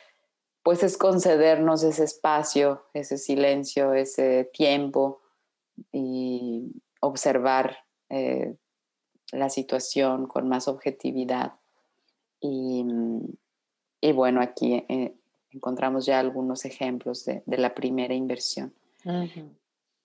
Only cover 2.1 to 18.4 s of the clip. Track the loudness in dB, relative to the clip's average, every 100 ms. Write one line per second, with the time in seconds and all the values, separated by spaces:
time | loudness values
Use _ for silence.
2.1 | 0 0 2 2 2 2 2 -6 -10 -6
3.1 | -6 -2 2 4 2 0 0 2 2 0
4.1 | 0 2 2 0 0 2 2 0 0 0
5.1 | -2 _ _ _ _ _ -20 -10 -6 -4
6.1 | -4 -4 -4 -4 -6 -8 -14 -20 _ -4
7.1 | 0 0 2 2 2 0 -4 _ _ -8
8.1 | -4 -2 -2 -4 -8 _ _ _ _ _
9.1 | _ -10 -4 -2 -2 -2 -4 -2 0 0
10.1 | 0 -4 -4 -2 -2 -2 -4 -6 -6 -4
11.1 | -4 -2 -2 -4 -10 _ _ _ _ _
12.1 | _ _ _ -6 -4 -2 -2 -2 -2 -2
13.1 | -4 -8 -12 _ _ _ _ _ _ 2
14.1 | 4 4 2 0 0 0 0 -2 -4 -4
15.1 | -8 _ _ _ -10 -6 -4 -2 -2 0
16.1 | 2 0 -2 -4 -4 -8 -8 -6 -6 -6
17.1 | -8 -6 -8 -4 0 0 0 -2 -2 -2
18.1 | -2 -4 -4